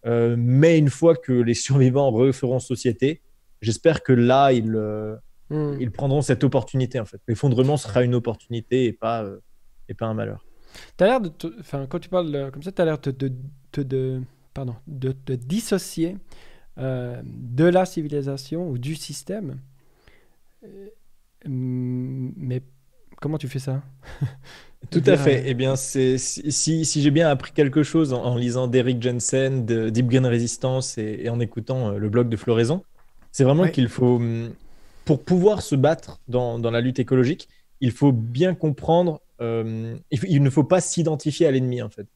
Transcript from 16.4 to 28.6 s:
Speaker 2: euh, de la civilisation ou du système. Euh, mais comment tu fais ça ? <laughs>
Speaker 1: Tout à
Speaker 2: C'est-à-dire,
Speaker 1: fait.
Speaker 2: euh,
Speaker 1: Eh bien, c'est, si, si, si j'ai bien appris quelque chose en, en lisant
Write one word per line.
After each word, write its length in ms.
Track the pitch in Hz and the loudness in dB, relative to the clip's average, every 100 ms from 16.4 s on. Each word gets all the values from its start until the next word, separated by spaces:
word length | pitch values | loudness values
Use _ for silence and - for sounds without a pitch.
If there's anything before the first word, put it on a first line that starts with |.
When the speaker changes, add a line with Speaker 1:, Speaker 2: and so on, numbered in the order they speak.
| - - - - | -20 -20 -20 -8
Speaker 2:
euh, 440 | 131 127 123 123 120 | -6 -6 -6 -10 -14
de 400 | 117 123 123 165 | -14 -8 2 4
la 200 | 180 185 | 4 0
civilisation 840 | - 151 147 135 139 - 160 180 | -4 -6 -6 -6 -8 -8 -8 -6
ou 80 | 123 | -6
du 180 | 131 156 | -6 -8
système. 640 | - 143 - 202 175 131 - _ _ _ _ _ _ _ _ _ | -10 -14 -10 -10 -10 -12 -18 _ _ _ _ _ _ _ _ _
Euh, 240 | 214 202 196 - - - _ _ - | -20 -20 -20 -20 -20 -20 _ _ -10
mais 1120 | 127 127 127 123 127 127 131 127 - 139 127 - _ _ _ - - | -6 -4 -4 -4 -6 -8 -8 -10 -8 -6 -6 -8 _ _ _ -20 -10
comment 180 | 147 156 | -6 -6
tu 100 | 131 | -6
fais 100 | 135 | -8
ça ? 240 | 131 135 - - | -6 -6 -8 -20
<laughs> 180 | - - 143 - - - - - - | -20 -8 -8 -8 -20 -20 -20 -20 -2
Speaker 1:
Tout 100 | 175 | 0
à 40 | 156 170 | 4 4
Speaker 2:
C'est-à-dire, 60 | |
Speaker 1:
fait. 160 | 139 135 | 4 2
Speaker 2:
euh, 40 | 131 | 0
Speaker 1:
Eh 60 | |
bien, 220 | 123 131 135 | -2 0 -2
c'est, 420 | - 139 131 127 | -2 0 2 2
si, 340 | - - 147 | -2 -6 -4
si, 340 | 135 - 160 156 | -2 0 0 0
si 160 | 151 | 2
j'ai 100 | 143 | 4
bien 180 | 143 165 | 4 4
appris 220 | 139 - | 2 -2
quelque 320 | - 143 143 | 0 2 2
chose 300 | 147 165 151 | 2 2 0
en, 100 | 123 | 0
en 120 | 123 120 | -2 -2
lisant 300 | 123 120 | -2 -2